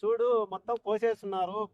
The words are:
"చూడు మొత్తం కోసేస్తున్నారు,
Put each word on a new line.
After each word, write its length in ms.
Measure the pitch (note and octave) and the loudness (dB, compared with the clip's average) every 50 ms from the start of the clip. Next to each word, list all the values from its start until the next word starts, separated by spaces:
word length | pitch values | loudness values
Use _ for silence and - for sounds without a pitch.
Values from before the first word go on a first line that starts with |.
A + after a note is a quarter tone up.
| - | -2
"చూడు 440 | G#3+ A#3 A3+ A#3 B3 A#3+ A3+ G#3+ F#3+ | 0 2 2 2 4 2 2 2 -2
మొత్తం 260 | F#3+ F#3+ - A3 A#3+ A3+ - | -4 -6 -4 -4 -4 -4 -2
కోసేస్తున్నారు, 840 | G3+ G#3+ G#3+ A3+ A3+ A3 - - G3 G3 F#3 F3+ F3 G3 G#3+ G#3+ G3+ | -2 -2 0 2 0 0 0 -4 -6 -4 -2 -2 -2 -2 -4 -6 -6